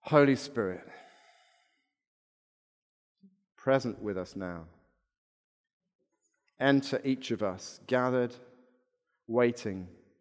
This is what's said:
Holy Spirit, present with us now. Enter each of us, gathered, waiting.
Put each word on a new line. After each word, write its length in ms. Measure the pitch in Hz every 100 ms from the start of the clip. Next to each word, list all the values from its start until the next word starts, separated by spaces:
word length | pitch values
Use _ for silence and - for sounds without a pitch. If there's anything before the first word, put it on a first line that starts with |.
Holy 360 | - 151 143 127
Spirit, 500 | - - 101 90 - - - - - _ _ _ _ _ _ _ _ _ _ _ _ _ _ _ _ _ _ _ - _ _ _
present 440 | - 135 127 101
with 160 | 107 92
us 180 | 90
now. 300 | - 92 87 80 _ _ _ _ _ _ _ _ _ _ _ _ _ _ _ _ _ _ _
Enter 420 | 135 139 139 127
each 260 | 139 131 -
of 120 | 110
us, 380 | 104 92 - - -
gathered, 480 | 127 127 127 123 - - _ _ _ _ _ _ _ -
waiting. 600 | 113 123 120 110 95 90 - _ _